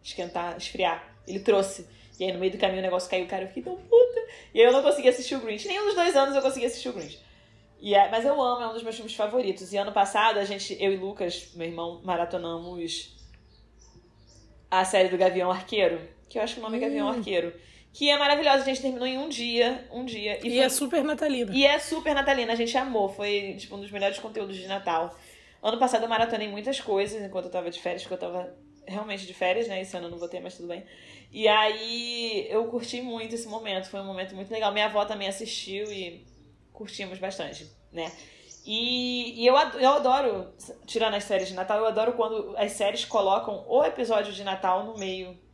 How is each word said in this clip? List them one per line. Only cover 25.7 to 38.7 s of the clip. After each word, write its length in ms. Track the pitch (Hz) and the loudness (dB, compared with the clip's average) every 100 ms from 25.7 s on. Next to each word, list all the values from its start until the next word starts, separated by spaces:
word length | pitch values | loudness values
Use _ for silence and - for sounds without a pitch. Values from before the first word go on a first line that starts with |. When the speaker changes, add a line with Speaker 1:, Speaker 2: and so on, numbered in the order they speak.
| 233 | 2
Speaker 1:
passado 240 | 254 220 | 2 2
eu 60 | 226 | 0
maratonei 380 | 226 233 226 214 | 2 2 0 -4
muitas 320 | 202 226 269 | -6 -4 -6
coisas 420 | - 196 202 214 | 0 0 0 -4
enquanto 240 | 196 190 175 | -6 -6 -4
eu 60 | |
tava 180 | 180 175 | -6 -6
de 80 | 175 | -6
férias, 220 | 180 180 | -6 -6
porque 100 | - | -8
eu 40 | 180 175 | -8 -6
tava 240 | 180 180 - - _ - | -6 -8 -14 -20 _ -10
realmente 380 | 196 214 196 185 | -10 -8 -8 -10
de 80 | |
férias, 340 | - 185 202 226 | -2 0 2 0
né? 140 | 190 | -4
Esse 140 | 190 180 | -8 -10
ano 100 | 170 | -10
eu 40 | |
não 60 | 170 | -10
vou 100 | 170 | -10
ter, 100 | 180 | -10
mas 160 | - - | -12 -12
tudo 120 | 175 | -10
bem. 160 | 175 - - - - - | -10 -12 -20 -20 -20 -16
E 160 | 214 214 | 0 4
aí 1000 | 214 220 220 226 233 240 240 233 208 - | 6 4 0 -6 -8 -6 -6 -4 -4 -2
eu 160 | 214 233 | -2 -2
curti 340 | 240 - 240 | -4 -6 -8
muito 340 | 254 226 220 233 | -8 -8 -8 -10
esse 120 | 220 | -8
momento, 420 | 220 220 190 190 | -8 -4 -6 -6
foi 100 | 196 | -10
um 60 | 196 | -8
momento 300 | 190 190 190 | -8 -10 -10
muito 160 | 196 | -8
legal. 200 | 220 214 | -2 0
Minha 140 | 208 214 | 2 0
avó 180 | 208 208 | 0 -2
também 220 | 208 196 | -4 -6
assistiu 640 | 196 220 - - 196 214 | -6 -8 -8 -8 -8 -6
e 340 | 196 175 170 - - - _ _ | -8 -10 -12 -20 -20 -20 _ _
curtimos 480 | - 208 - 190 185 | -18 -14 -10 -10 -6
bastante, 500 | 190 190 147 - 156 _ _ | -8 -6 -10 -10 -18 _ _
né? 200 | 165 160 - - - - - | -8 -8 -10 -20 -20 -20 -18
E, 760 | - | -6